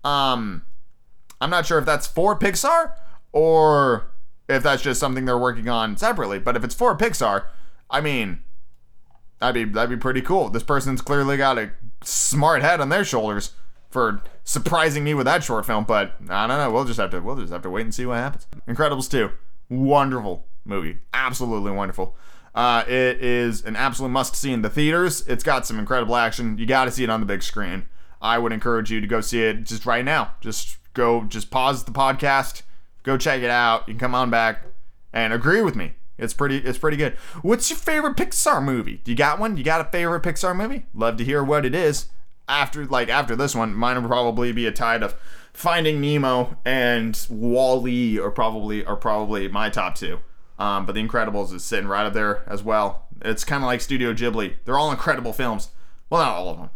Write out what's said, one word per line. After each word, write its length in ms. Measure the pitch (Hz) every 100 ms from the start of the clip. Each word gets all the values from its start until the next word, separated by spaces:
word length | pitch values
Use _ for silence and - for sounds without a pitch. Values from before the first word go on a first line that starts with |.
Um, 600 | 143 143 135 123 110 87 - - - - - - - -
I'm 80 | 143
not 160 | 175 160
sure 140 | 165
if 60 | 139
that's 200 | 147 -
for 320 | - 190 -
Pixar 560 | 302 - 269 330 320 - - - -
or 800 | 147 160 160 156 143 135 113 - - - - -
if 140 | 135
that's 220 | 147 135
just 160 | 147 120
something 260 | 139 131 131
they're 120 | 123
working 320 | 127 120 113
on 280 | 117 110 98
separately, 400 | 220 208 107 98
but 180 | 95 120
if 80 |
it's 120 | 117 -
for 200 | 240 156
Pixar, 500 | 226 - 117 98 - - - - -
I 120 | 139
mean, 420 | 147 135 101 82 - - - - - - - - - -
that'd 160 | 120 120
be, 180 | 110
that'd 160 | 107 120
be 100 | 123
pretty 220 | 131 127
cool. 280 | 131 190 135
This 140 | 113
person's 380 | - 139 135 131
clearly 360 | - 143 139 139
got 200 | 135 123
a 140 | 110 - - -
smart 580 | - - - - 151 151
head 200 | 147 175
on 80 | 139
their 160 | 180 196
shoulders 460 | 120 107 104 - - - - -
for 320 | 131 113 101 - -
surprising 600 | - 147 - 165 160 147
me 100 | 147
with 120 | 147 127
that 180 | 170
short 220 | - 113 101
film, 200 | 107 107
but 280 | 107 92 - -
I 160 | 95 113
don't 100 | 139
know. 120 | 139
We'll 140 | 113 131
just 140 | 113
have 120 | 98
to, 80 | 92
we'll 180 | 95 135
just 160 | 85
have 80 | 87
to 60 | 90
wait 140 | 95
and 120 | 113 -
see 100 | 123
what 120 | 117
happens. 280 | 131 - - 143 -
Incredibles 420 | 123 151 135 131
two, 220 | 135 104 - - - -
wonderful 760 | 127 135 143 135 127 104 85 - - -
movie, 320 | 98 80 - -
absolutely 580 | 123 131 127 123 110 101
wonderful. 440 | 98 98 98 92 - - - - -
Uh, 280 | 120 117 117
it 340 | 127 127 123
is 420 | 123 123 120 107 110
an 100 | 110
absolute 340 | 135 117 131
must-see 420 | 131 127 - 135
in 100 | 120
the 80 | 107
theaters. 580 | 151 151 170 180 - -
It's 160 | 127
got 220 | - 131 -
some 140 | 110
incredible 360 | 101 127 113 120
action. 420 | 117 - 117 107
You 80 | 113
gotta 260 | 131 127
see 120 | 127
it 60 | 120
on 100 | 113
the 60 | 104
big 160 | 98
screen. 460 | - - 95 95 - - - -
I 160 | 113 117
would 140 | 117
encourage 400 | 110 120 117 104
you 100 | 110
to 60 | 104
go 140 | 113
see 200 | 107 120
it 220 | 110 107
just 220 | 110 110 123
right 200 | 117 131
now. 280 | 156 110 -
Just 380 | - 104 - - -
go, 300 | - 120 117
just 260 | 104 113 -
pause 340 | 135 131 135
the 80 | -
podcast, 680 | 113 135 131 143 139 135 - - - - -
go 160 | - 135
check 240 | 160 131
it 80 | 123
out. 380 | 120 120 113 -
You 80 | 110
can 40 |
come 160 | 127 127
on 140 | 123
back 360 | 117 113 107 - - - - -
and 220 | 117 113
agree 280 | 117 123 196
with 140 | 202 107
me. 180 | 82 - - -
It's 140 | 113
pretty, 240 | - 143 135
it's 200 | 131 123
pretty 180 | 156 147
good. 180 | 147 - - 175
What's 300 | 165 233 -
your 60 | 330
favorite 380 | - 302 294 -
Pixar 480 | 370 - 311 277
movie? 380 | 277 - - -
Do 80 | -
you 60 | 117
got 220 | 147 156
one? 180 | 220 190
You 60 |
got 180 | 135 160
a 80 | 156
favorite 320 | 175 170 170
Pixar 340 | 175 - 185 185
movie? 300 | 226 277 -
Love 240 | - 113 110
to 80 | 117
hear 180 | 143
what 220 | 139 147 135
it 80 |
is. 320 | 156 160 147 - - - - -
After, 380 | 143 139 151 139
like, 240 | 131 117
after 260 | 131 135 117
this 200 | 135 117
one, 180 | 113
mine 260 | 101 120 127
will 80 | 117
probably 440 | 123 120 113 120
be 160 | 117 113
a 40 |
tie 260 | - 117 113
of 180 | 104 - - - -
Finding 460 | - 175 170 156 151
Nemo 580 | 143 147 135 127 123 - 123
and 540 | 131 120 120 113 107 -
Wall-E 880 | 113 120 123 131 131 127 123 120 107
are 120 | 98
probably, 540 | 110 113 113 104 107 101
are 100 | 101
probably 520 | 113 107 104 107 101
my 240 | 104 107
top 240 | 104 92 -
two. 240 | 87 80 - - - -
Um, 260 | 101 98 98
but 80 |
The 120 | 104 110
Incredibles 460 | 120 110 101 95
is 120 | 95
sitting 240 | - 107 98
right 180 | 98 107
up 80 |
there 300 | 107 104 101 -
as 160 | 101
well. 440 | 104 110 101 - - -
It's 220 | 107 110
kinda 220 | - 139 131
like 160 | 123
Studio 320 | - 135 120
Ghibli. 420 | 113 120 110 98 - -
They're 120 | 139
all 140 | 151
incredible 420 | 131 - 131 120
films. 360 | 104 127 107 - - - - -
Well, 120 | 165
not 140 | 143 90
all 140 | 90
of 80 | 82
them. 120 | 85